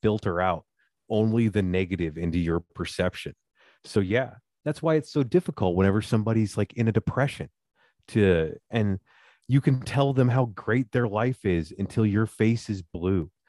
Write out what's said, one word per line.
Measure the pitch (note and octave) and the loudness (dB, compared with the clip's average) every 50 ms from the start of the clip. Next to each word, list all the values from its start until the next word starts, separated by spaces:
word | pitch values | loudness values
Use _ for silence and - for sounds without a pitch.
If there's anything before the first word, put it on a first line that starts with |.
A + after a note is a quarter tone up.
filter | - A2 G#2+ G#2+ - G2+ E2+ F2 | -2 0 0 0 -2 -2 -2 0
out | F#2 F#2 E2+ D#2+ - _ _ _ _ _ _ _ _ _ | 0 0 0 -2 -6 _ _ _ _ _ _ _ _ _
only | A2 G#2+ A2 A2+ A2 A#2 A#2 A2 | 0 0 2 2 2 2 2 2
the | F#2+ G#2+ | 2 0
negative | G2 F2+ F2+ F#2+ F#2+ E2+ F#2+ E2+ F2 D#2+ D2 E2 | 0 0 0 0 0 -2 -2 -4 -4 -4 -4 -4
into | E2+ E2+ D#2+ F2 | -4 -2 0 0
your | E2 E2 E2 E2+ - _ _ | 0 0 -2 -2 -4 _ _
perception. | - F2 - - - F2+ F2+ - - - - - - _ _ _ _ _ _ _ _ _ | -10 -10 -8 -4 -4 -4 -4 -4 -6 -12 -14 -14 -16 _ _ _ _ _ _ _ _ _
So | - - G#2+ | -2 0 0
yeah, | G2 F2+ G#2 B2 C3+ A2+ - - _ _ _ _ _ | 0 2 0 -2 -2 -4 -10 -18 _ _ _ _ _
that's | D3 D3+ - | -8 -6 -2
why | D3+ E3 D#3+ | 0 0 0
it's | D#3 D3 - | 0 0 -2
so | - D3+ C3+ | -2 -2 -2
difficult | A#2 - F3+ - - D3+ - G#2 F#2 E2+ | 0 0 0 -2 -2 -4 -2 0 0 2
whenever | F2+ F#2+ G2 G2 G#2+ | 4 4 4 2 2
somebody's, | G2+ - A#2+ A2 G#2 A2+ A2+ A2+ A2 G2+ - - | 0 0 0 0 0 2 2 2 0 0 0 -4
like, | G2+ - - | -4 -4 -2
in | A#2+ A2+ A2+ | -2 0 2
a | |
depression | G#2 A2 - - - B2 C3+ C#3+ - - E2 - _ _ _ _ _ _ _ _ _ _ _ - | 2 0 -2 0 -2 -2 -2 -2 -4 -8 -12 -14 _ _ _ _ _ _ _ _ _ _ _ -4
to, | - A2+ G2+ F#2+ F2+ E2 D#2+ D#2 - - _ _ | 0 4 4 4 4 4 2 -2 -6 -12 _ _
and | - A#2 G#2+ G2+ F#2+ F#2 - _ _ _ _ _ _ _ _ - | -2 0 0 0 0 -2 -6 _ _ _ _ _ _ _ _ 0
you | B2+ C#3 | 0 2
can | - - C3 B2+ | 4 2 0 0
tell | - - - C#3 C#3 C#3 C3+ | -2 -4 0 0 0 2 2
them | C3 B2+ B2 | 2 2 4
how | A#2 C3 B2 | 4 2 0
great | A#2 G2 - - - A2 B2+ B2+ - | 0 -4 -8 -2 0 0 0 0 0
their | - B2+ A#2+ G#2+ | -2 -2 -2 0
life | G2 G#2+ A#2 B2+ B2+ - - | 0 0 0 0 -2 -2 0
is | G2+ F2+ E2+ D#2 D2+ - - | 0 0 0 0 -4 -6 -8
until | G2 - - A#2 A2 | -8 -4 0 0 2
your | G#2+ G2+ G#2+ A2 | 2 2 2 0
face | G#2 - - A2 A2+ A#2 A2+ - - | 0 0 0 2 2 2 0 -4 -6
is | G#2 F#2+ | -8 -8
blue. | F2 - - F2 E2 F#2 G2 F#2 D#2 - - _ _ | -8 -12 -10 -4 -2 0 0 0 -2 -4 -10 _ _